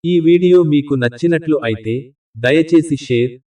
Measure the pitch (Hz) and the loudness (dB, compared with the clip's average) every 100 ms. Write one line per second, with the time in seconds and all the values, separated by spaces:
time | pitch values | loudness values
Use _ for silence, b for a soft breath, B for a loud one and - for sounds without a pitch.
0 | 170 175 160 175 180 180 165 147 143 139 | 0 0 2 2 4 4 4 0 0 -2
1 | 120 120 170 165 160 147 117 110 110 120 | -2 -2 -2 -2 0 -2 -2 -6 -6 -8
2 | 135 _ _ 110 120 151 160 170 160 139 | -8 _ _ -6 0 0 2 2 2 -6
3 | - 123 123 127 | -2 -2 -2 -6